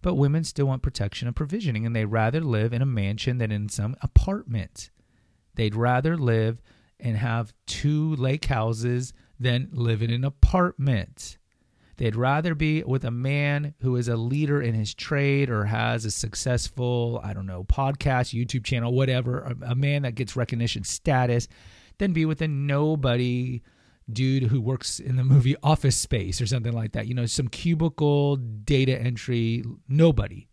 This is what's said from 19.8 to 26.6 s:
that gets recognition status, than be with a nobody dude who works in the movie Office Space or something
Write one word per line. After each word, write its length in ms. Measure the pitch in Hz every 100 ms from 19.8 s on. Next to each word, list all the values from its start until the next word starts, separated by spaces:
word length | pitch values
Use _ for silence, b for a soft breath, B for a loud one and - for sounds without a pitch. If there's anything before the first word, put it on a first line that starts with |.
| 143 143
that 140 | 139 117
gets 200 | 123 -
recognition 480 | 120 117 117 -
status, 640 | 95 - - 131 123 120 - B B B B B
than 140 | 196
be 140 | 165 156
with 160 | 156
a 60 | 160
nobody 1120 | 143 143 143 151 156 135 120 123 123 127 120 b b b b -
dude 320 | 110 131 135
who 160 | 123 131
works 400 | 110 131 - -
in 160 | - 127
the 80 |
movie 320 | 127 139 123 143
Office 340 | 151 156 139 117
Space 440 | - 120 92 90
or 40 | 120
something 280 | 131